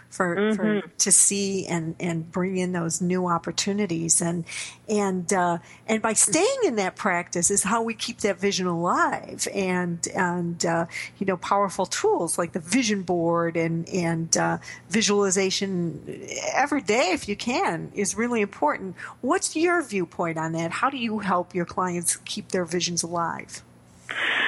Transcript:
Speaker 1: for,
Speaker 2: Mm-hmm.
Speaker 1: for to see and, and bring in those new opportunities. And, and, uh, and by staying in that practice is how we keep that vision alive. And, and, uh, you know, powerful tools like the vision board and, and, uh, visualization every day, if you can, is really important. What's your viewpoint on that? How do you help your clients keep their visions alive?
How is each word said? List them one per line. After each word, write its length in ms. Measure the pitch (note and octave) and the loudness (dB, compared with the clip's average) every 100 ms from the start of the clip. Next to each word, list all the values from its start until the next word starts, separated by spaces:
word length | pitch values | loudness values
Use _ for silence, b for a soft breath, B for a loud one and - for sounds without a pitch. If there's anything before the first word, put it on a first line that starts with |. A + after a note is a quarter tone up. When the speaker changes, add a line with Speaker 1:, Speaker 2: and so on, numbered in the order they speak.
| B | B
Speaker 1:
for, 260 | - F3+ F3+ | -2 0 2
Speaker 2:
Mm-hmm. 200 | G#3+ G#3 | 2 2
Speaker 1:
for 320 | G#3+ G#3 F3 - | 2 0 -2 -2
to 140 | G#3 | 4
see 540 | F3+ - G3+ G3 G3 - | 6 4 2 0 -2 -2
and, 300 | E3+ D#3+ E3 | -2 -4 -4
and 280 | F3+ E3 E3 | -4 -4 -4
bring 280 | F#3 F#3 F#3 | -4 -2 0
in 160 | F3+ | -2
those 260 | F3+ E3 E3 | -2 -2 -2
new 260 | F3 F3+ F3+ | 0 2 2
opportunities. 920 | E3+ - E3 - G3+ G3+ E3 E3 - | 0 -2 -2 -2 0 0 0 2 2
And, 220 | E3+ F3 E3 B B B - | 2 -2 -4 B B B -2
and, 420 | G#3 G3+ F#3 E3+ | 0 2 0 0
uh, 280 | G3 F3 E3+ B B - | 2 2 0 B B -2
and 140 | A3 | 0
by 120 | A3+ | 2
staying 460 | G#3+ - D4+ G#4 C5+ G#4 | 2 2 4 2 4 2
in 100 | A3+ | 2
that 220 | F#3 - | -2 0
practice 520 | G#3 F3 E3+ F3 F3 | 0 0 0 0 2
is 140 | G3+ | 2
how 180 | F#3+ A#3 | 2 2
we 120 | A3+ | 0
keep 260 | A3+ - - | -2 -6 -2
that 220 | G#3 F#3+ | -2 0
vision 260 | G3+ F3 F#3 | 0 0 0
alive. 800 | E3+ F3 C4 E4 - - - - | 0 2 2 2 0 -6 -6 -4
And, 520 | G3 F#3 F3+ F3+ E3+ - | -2 0 0 0 -2 -4
and, 520 | - F#3 F3 E3+ E3+ F3 | 0 0 0 -2 -2 0
uh, 200 | E3 E3+ B B - | 0 0 B B -4
you 80 | F#3+ | -2
know, 120 | F3+ | -2
powerful 480 | - G3+ G3+ - F#3 | 2 2 2 0 -2
tools 520 | - G#4 G4 E3 - | 0 2 2 0 0
like 140 | F3 | -2
the 80 | F#3 | -4
vision 440 | D#3+ A3+ A#3 G#3 | -2 0 2 0
board 520 | F#3 F3+ E3 E3+ E3+ E3+ | 0 0 2 2 2 0
and, 320 | D#3+ E3 E3+ | 0 0 -2
and, 480 | - E3+ E3 E3 - | -2 0 0 0 2
uh, 220 | E3+ E3+ B B - | 2 0 B B -2
visualization 1400 | A3 G#3 G3+ G3+ F#3 F#3+ F#3+ G3 F#3 E3+ D#3 D3 C#3 C3+ C3 - | 0 2 4 4 2 2 0 -2 -2 -2 -4 -10 -12 -10 -8 -2
every 280 | - C#4+ C#4 | 0 2 0
day, 300 | F#3+ G#3+ E4 | 2 2 4
if 160 | E4+ - | 0 -2
you 80 | G3+ | -4
can, 520 | - C#4 D4 E3 D#3+ - | -2 0 0 -2 -6 -2
is 200 | G3+ G3 | -2 0
really 260 | A#3+ A#3 | 0 2
important. 560 | G3+ - D4 C4+ F#3+ E3+ B B | 0 0 0 0 -6 -10 B B
What's 340 | B3 F4+ - D#4+ | 0 0 0 2
your 260 | E4+ F4 | 2 2
viewpoint 560 | C#4+ G3+ E3+ - E3+ D#3+ | 0 -2 -2 -2 -2 -2
on 140 | D#3+ | -2
that? 200 | E3 E3 | -2 -2
How 180 | - B3+ | 0 0
do 80 | C4+ | 0
you 220 | A#3 G#3+ | -2 -2
help 360 | G3 F3+ F3 F#3 | 2 0 0 -2
your 100 | E3+ | -2
clients 520 | - F#3 F3 E3+ - | 0 -2 0 -2 -4
keep 320 | - - - | -4 -10 -4
their 160 | F#3+ E3+ | -2 0
visions 360 | F3 E3+ E3+ | -2 -2 -2
alive? 640 | E3 E3+ E3 C2+ - - - - - - - B B B | -4 -2 -4 -4 -10 -16 -18 -20 -20 -20 -10 B B B